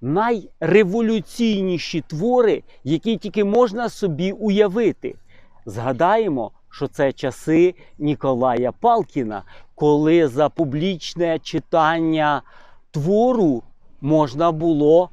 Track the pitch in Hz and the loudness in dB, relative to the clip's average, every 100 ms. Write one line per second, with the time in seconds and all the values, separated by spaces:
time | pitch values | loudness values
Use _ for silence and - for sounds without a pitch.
0 | 123 175 233 226 - - 160 202 185 226 | -4 -2 0 -2 -6 -6 2 4 4 0
1 | 226 226 - - 226 202 190 175 - 165 | 0 -2 -4 -4 -2 0 -2 -4 -6 -8
2 | - 151 226 247 220 156 - - 131 160 | -8 -4 0 2 2 0 -6 -10 -4 -2
3 | 226 208 202 214 202 220 247 214 233 - | -2 -4 -4 -2 0 2 0 0 -8 -4
4 | 196 147 185 190 214 202 208 208 208 - | -4 -2 -4 -4 0 2 2 2 0 -2
5 | 131 - - - - - 113 104 123 120 | -10 -14 -20 -20 -20 -20 -12 -8 -4 0
6 | 175 220 208 135 107 - - - 139 - | 2 2 0 -4 -6 -12 -18 -8 -8 -2
7 | 139 - 131 - - 165 180 - - - | -2 -2 -8 -6 0 2 2 0 -16 -6
8 | 147 143 135 120 127 120 127 - 233 233 | -4 -2 -2 0 0 0 -2 0 0 0
9 | - 147 110 101 - - - - 151 147 | -2 -4 -6 -8 -14 -20 -16 -2 2 2
10 | 156 170 147 123 147 - 151 147 185 180 | 4 4 2 0 -2 0 -4 -2 -4 -6
11 | - 165 170 160 - 156 - 165 156 165 | -8 -4 -4 -4 -6 -8 -2 0 2 0
12 | 160 160 147 139 - - - - _ 151 | 0 0 0 -2 -6 -20 -20 -20 _ -6
13 | 156 208 247 233 165 120 - - - - | 0 2 2 2 2 0 -6 -20 -20 -8
14 | 139 156 143 143 170 160 165 147 147 165 | 0 2 2 0 0 0 0 2 6 6
15 | 180 | 4